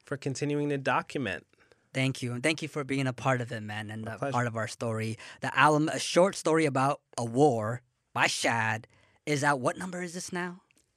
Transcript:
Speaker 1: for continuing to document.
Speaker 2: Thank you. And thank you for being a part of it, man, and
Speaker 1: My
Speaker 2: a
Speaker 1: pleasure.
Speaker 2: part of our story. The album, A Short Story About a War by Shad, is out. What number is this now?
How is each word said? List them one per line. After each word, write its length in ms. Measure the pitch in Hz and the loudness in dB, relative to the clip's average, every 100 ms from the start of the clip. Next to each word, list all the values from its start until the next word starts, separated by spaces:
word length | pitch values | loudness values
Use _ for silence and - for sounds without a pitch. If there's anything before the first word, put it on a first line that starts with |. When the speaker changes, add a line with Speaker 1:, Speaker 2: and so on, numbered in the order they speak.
Speaker 1:
for 120 | - 139 | -10 -6
continuing 520 | 143 123 147 147 147 | -4 -2 -2 0 0
to 100 | 143 | -2
document. 680 | 135 143 170 156 110 80 _ _ _ _ _ | 0 0 -2 -4 -4 -4 _ _ _ _ _
Speaker 2:
Thank 300 | 135 131 - | -2 -2 -2
you. 100 | 123 | -6
And 100 | 120 | -2
thank 200 | 151 156 | -2 -2
you 60 | 156 | -6
for 160 | 151 | -8
being 220 | 135 135 131 | -4 -2 -2
a 40 | |
part 280 | 123 135 123 | 0 0 0
of 100 | 117 | -2
it, 120 | 113 | -8
man, 280 | 107 107 107 | -8 -8 -8
and 140 | 110 | -8
Speaker 1:
My 100 | 110 | -8
Speaker 2:
a 40 | 104 | -6
Speaker 1:
pleasure. 140 | 139 | -2
Speaker 2:
part 140 | 120 123 | -2 -2
of 80 | |
our 140 | 113 107 | -4 -6
story. 500 | - 117 110 110 107 - - | -4 -4 -2 -4 -6 -12 -8
The 140 | 135 135 | -4 4
album, 300 | 147 151 156 | 6 6 2
A 100 | - | -2
Short 380 | - 175 190 - | 2 4 4 4
Story 280 | 165 160 151 | 2 4 4
About 340 | 131 135 143 _ - | 2 2 0 _ -6
a 80 | |
War 580 | 117 120 147 113 107 120 _ _ _ | -2 6 6 4 -2 -6 _ _ _
by 140 | 120 156 | 0 2
Shad, 580 | - 143 117 110 110 - _ _ _ - | 2 0 2 0 -2 -8 _ _ _ -4
is 160 | 143 | 0
out. 180 | 147 139 | 2 2
What 160 | 139 - | 0 -2
number 240 | 185 175 | -8 -8
is 120 | 180 | -8
this 180 | 175 - | -8 -8
now? 280 | 180 180 180 _ _ _ | -6 -6 -10 _ _ _